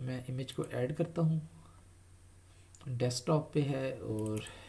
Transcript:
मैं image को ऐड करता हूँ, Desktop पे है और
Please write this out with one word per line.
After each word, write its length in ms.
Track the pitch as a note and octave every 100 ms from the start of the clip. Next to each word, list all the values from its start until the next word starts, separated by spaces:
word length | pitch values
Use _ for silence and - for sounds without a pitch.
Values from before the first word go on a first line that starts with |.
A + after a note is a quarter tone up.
मैं 220 | B2+ B2+ B2+
image 240 | B2+ C3
को 120 | -
ऐड 300 | - B2 B2 D3+
करता 260 | E3 E3+
हूँ, 260 | D#3+ D#3+ D3+ - - - - - - - - - - - - - C3+
Desktop 600 | A#2+ B2 B2 - D#3 D#3
पे 80 | D#3
है 300 | C#3+ C3+ C3 -
और 440 | - G#2+ G#2+ G#2+ - -